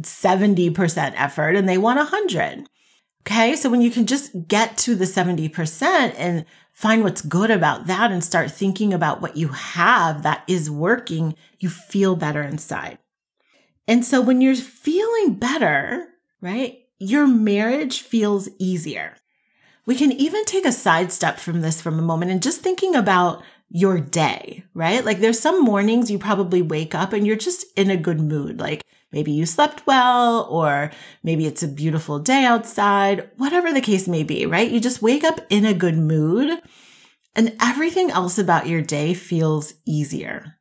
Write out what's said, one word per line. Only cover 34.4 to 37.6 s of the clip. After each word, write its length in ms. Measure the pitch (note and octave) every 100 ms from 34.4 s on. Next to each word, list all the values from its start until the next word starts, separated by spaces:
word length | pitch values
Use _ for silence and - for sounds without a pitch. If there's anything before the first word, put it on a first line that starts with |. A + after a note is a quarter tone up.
| D3
right? 240 | E3+ A3+
You 100 | A#3
just 220 | A#3+ B3+
wake 220 | A3 C#4+
up 160 | D#4+ D#4+ -
in 140 | G#3
a 100 | G#3+
good 220 | F#3 F3 E3
mood 640 | D#3 D#3 D#3 G3+ D4+ E4+ - _ - - _ _ _
and 220 | - A3+ -